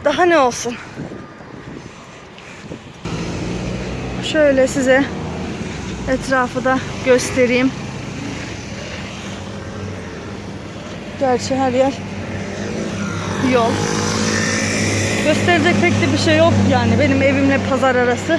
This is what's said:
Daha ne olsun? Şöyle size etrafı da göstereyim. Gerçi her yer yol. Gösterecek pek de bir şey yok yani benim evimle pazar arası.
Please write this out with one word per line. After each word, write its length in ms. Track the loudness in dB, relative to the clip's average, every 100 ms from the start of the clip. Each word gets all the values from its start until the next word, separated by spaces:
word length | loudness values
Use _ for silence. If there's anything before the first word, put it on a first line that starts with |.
Daha 200 | 2 4
ne 140 | 6 6
olsun? 380 | 4 2 -6 -6 -12 -12 -12 -12 -14 -18 -16 -16 -14 -14 -16 -18 -18 -18 -18 -18 -18 -16 -14 -14 -14 -12 -8 -6 -4 -4 -4 -4 -4 -6 -6 -6 -6 -6
Şöyle 420 | -2 4 4 4 2
size 380 | 2 4 4 4 -4 -6 -6 -6 -6 -8 -8 -8 -6 -2
etrafı 560 | -2 2 2 2 0
da 140 | 0 0 -2 -4
göstereyim. 640 | 4 4 4 2 4 4 2 0 -8 -8 -8 -8 -8 -8 -8 -10 -10 -10 -8 -8 -10 -10 -10 -10 -10 -10 -10 -8 -8 -8 -10 -10 -10 -10 -10 -10 -12 -12 -12 -10 -10 -2
Gerçi 360 | 0 0 0 0
her 160 | 2
yer 200 | 4 2 0 -8 -8 -6 -6 -6 -6 -6 -4 -4 -4 -4 -4 -4 0 2
yol. 180 | 4 4 2 0 0 0 0 2 2 0 0 0 0 0 2 0 2
Gösterecek 500 | 2 2 4 4 4 4
pek 120 | 4
de 200 | 4 2
bir 60 | 2
şey 180 | 4 6
yok 160 | 6 6 4
yani 260 | 4 4 4
benim 220 | 4 4
evimle 380 | 4 4 4 2 2
pazar 240 | 2 2
arası. 440 | 4 2 0 0